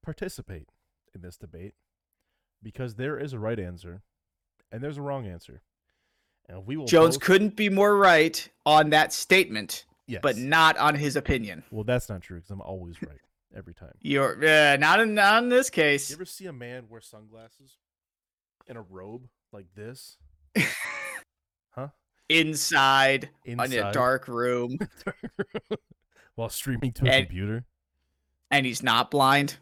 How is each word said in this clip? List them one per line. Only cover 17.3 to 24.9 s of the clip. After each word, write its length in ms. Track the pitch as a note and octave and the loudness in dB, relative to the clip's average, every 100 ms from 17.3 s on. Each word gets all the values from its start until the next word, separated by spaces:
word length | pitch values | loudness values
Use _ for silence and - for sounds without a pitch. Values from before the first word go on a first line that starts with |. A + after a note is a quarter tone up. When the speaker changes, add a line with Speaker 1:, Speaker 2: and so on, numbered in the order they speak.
| A2 A2+ _ C#3 _ _ _ _ _ _ _ _ _ _ | -20 -20 _ _ _ _ _ _ _ _ _ _ _ _
Speaker 1:
in 80 | A#2+ | -20
a 60 | |
robe 460 | F#2+ F#2 F#2+ A#2 B2+ _ _ | -18 -18 -16 -18 -20 _ _
like 140 | G#2+ F2+ | -20 -20
this? 440 | F#2 G#2+ C3 - - _ _ _ | -18 -18 -18 -20 -20 _ _ _
Speaker 2:
<laughs> 80 | - - - - - - - - _ _ _ _ | -2 -2 -4 -10 -12 -14 -16 -20 _ _ _ _
Speaker 1:
Huh? 180 | - C#3 _ _ _ _ | -16 -16 _ _ _ _
Speaker 2:
Inside, 1000 | D#3+ D#3 D3+ - D3 C3+ C3+ C3+ C3+ - _ | 2 2 -2 -2 2 4 6 4 2 -4 _
in 160 | - A#2 | -12 -6
a 40 | |
Speaker 1:
Inside. 280 | A#2+ B2 G2+ | -4 -2 -2
Speaker 2:
dark 360 | G#2+ B2 C3 B2+ | 0 2 0 -4
room. 500 | A#2+ B2 B2 A#2+ C3 G#3 | -4 -2 -2 -4 -6 -8